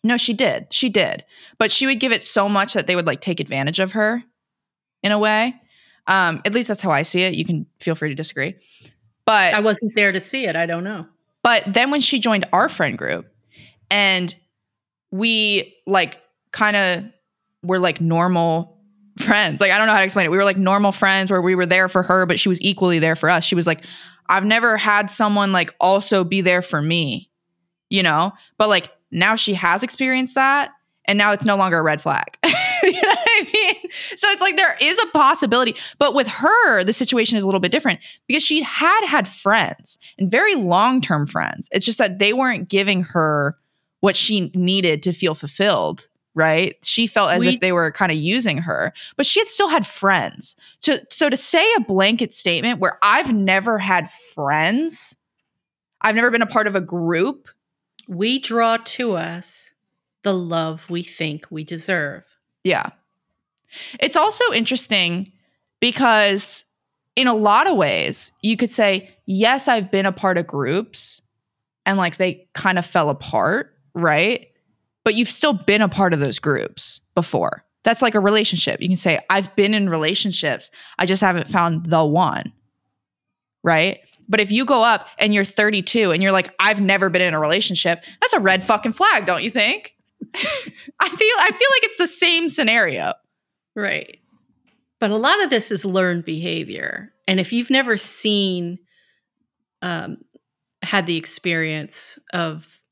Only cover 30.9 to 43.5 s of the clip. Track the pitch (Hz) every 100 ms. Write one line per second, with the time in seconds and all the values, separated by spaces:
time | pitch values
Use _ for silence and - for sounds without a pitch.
30.9 | _ - 202 208 202 233 202 185 170 160
31.9 | 151 - 147 - - 330 698 740 719 415
32.9 | - 427 698 679 453 359 427 381 - 349
33.9 | - - - 415 392 381 339 359 - 285
34.9 | 370 415 311 269 311 233 233 247 - -
35.9 | - 285 254 214 - 285 453 427 220 185
36.9 | - 254 247 226 226 196 196 180 240 269
37.9 | 175 - - _ 285 - 302 262 - 320
38.9 | 415 392 285 185 - 196 220 143 - -
39.9 | - - - 185 226 415 359 185 175 208
40.9 | 254 - 151 143 - 58 - - - -
41.9 | 226 214 185 202 240 262 220 180 196 196
42.9 | 190 175 180 156 151 143